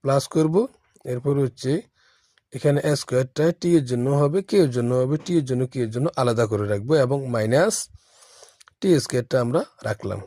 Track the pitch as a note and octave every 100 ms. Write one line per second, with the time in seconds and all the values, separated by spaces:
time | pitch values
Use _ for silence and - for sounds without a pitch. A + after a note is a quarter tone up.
0 | C3+ C#3 - D#3+ D#3+ F3 B3+ _ _ _
1 | - B2 C#3 C#3 C3 - B2+ D#3+ - _
2 | _ _ _ _ _ C3+ D3 C#3+ D3+ D3
3 | - B2+ C3 - D#3+ E3+ F3 E3+ B2+ A#2+
4 | B2+ C#3+ C#3+ F3+ F#3+ G#3 D3 B2 A#2+ B2+
5 | B2+ D3+ - E3+ C3 B2+ B2+ C3 A2+ A#2
6 | D3 - B2+ A#2 A2 G#2 G#2 G#2 A2+ D#3
7 | B2 C#3 C3 A#2 A2 C3+ G3 - - -
8 | _ _ - - - _ _ _ G3 D#3
9 | - B2+ B2 C3 A#2+ D3+ C#4 _ A#2 G#2
10 | G2+ G2